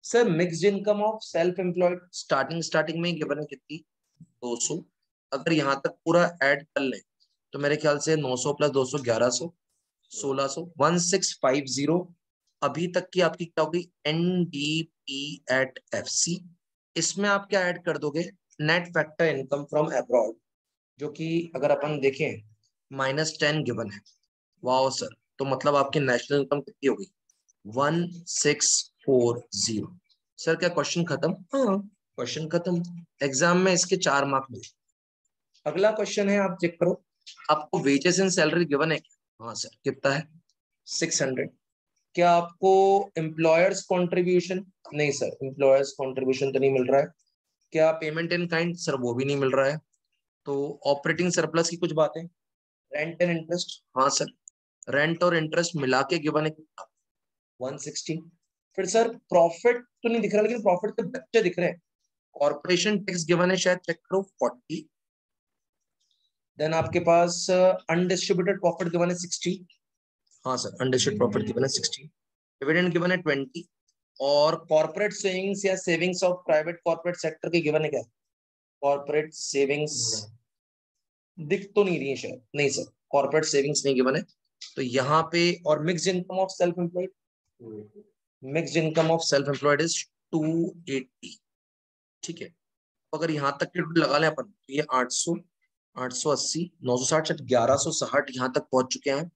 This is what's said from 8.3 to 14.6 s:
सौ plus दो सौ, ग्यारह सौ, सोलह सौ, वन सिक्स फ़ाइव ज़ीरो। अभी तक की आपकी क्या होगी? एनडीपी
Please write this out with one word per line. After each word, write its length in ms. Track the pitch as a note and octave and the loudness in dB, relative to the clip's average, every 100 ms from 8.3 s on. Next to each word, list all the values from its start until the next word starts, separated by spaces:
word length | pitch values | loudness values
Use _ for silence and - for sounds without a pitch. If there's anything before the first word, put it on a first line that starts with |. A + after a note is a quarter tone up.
| B2+ | -2
सौ 160 | D3 | -2
plus 200 | D3 D3 | 0 2
दो 120 | C3 B2+ | 2 0
सौ, 120 | C#3+ | -2
ग्यारह 300 | A#2+ A2+ A#2+ | -2 2 2
सौ, 240 | C3+ - _ _ _ _ _ _ | 0 -6 _ _ _ _ _ _
सोलह 360 | - C#3 C3+ C#3 | -8 -4 -2 -2
सौ, 240 | C3+ F3 - | -4 -10 0
वन 200 | C#3+ F3 | 2 2
सिक्स 380 | E3+ G3 - - | 2 0 0 0
फ़ाइव 220 | C#3 C#3 C3+ | 2 2 -2
ज़ीरो। 440 | B2 C#3+ F3 F3 _ _ _ _ _ | -2 0 0 -2 _ _ _ _ _
अभी 260 | C#3+ C#3 F3 | -4 -2 -2
तक 220 | F3+ F3+ | -2 -2
की 100 | F3+ | 2
आपकी 240 | E3 F3 | 2 0
क्या 180 | E3 - | -8 -2
होगी? 280 | D#3 E3+ F3 _ D3 | 0 -2 -6 _ -4
एनडीपी 1400 | D#3+ F3 F#3 E3+ C#3 | 0 0 2 -2 -2